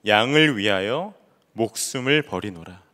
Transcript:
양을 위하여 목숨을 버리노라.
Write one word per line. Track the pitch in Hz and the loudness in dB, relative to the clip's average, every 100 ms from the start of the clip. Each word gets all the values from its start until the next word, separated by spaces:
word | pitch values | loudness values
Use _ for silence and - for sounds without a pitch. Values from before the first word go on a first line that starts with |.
| 104 | 4
양을 | 104 120 151 156 113 | 2 4 4 4 2
위하여 | 104 95 101 139 202 202 _ _ _ | 0 0 -2 -4 -8 -14 _ _ _
목숨을 | - 113 - - 135 127 151 | -6 -6 -4 -8 -6 0 0
버리노라. | 143 92 104 87 82 92 _ | 0 -8 -8 -12 -18 -20 _